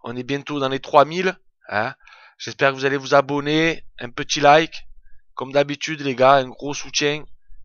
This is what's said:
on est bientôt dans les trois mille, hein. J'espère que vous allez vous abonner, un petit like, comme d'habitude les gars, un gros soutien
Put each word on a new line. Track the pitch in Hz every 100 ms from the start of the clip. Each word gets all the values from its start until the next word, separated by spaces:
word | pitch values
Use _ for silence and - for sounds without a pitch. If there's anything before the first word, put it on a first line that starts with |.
on | 117 123
est |
bientôt | 127 143 135 147
dans | 135
les | 135
trois | - 151
mille, | 139 170 185 185 _ _ -
hein. | 101 120 - _ - - _
J'espère | - - 139
que |
vous | 135
allez | 135 139
vous | 131
abonner, | 143 135 143 143 156 165 156 - -
un | 123
petit | - 143 156
like, | 143 156 160 - - - - - _
comme | - 131
d'habitude | 139 143 143 - 156
les | 139 120
gars, | 127
un | 139 127
gros | - 139
soutien | 143 135 - 147 151 - - - -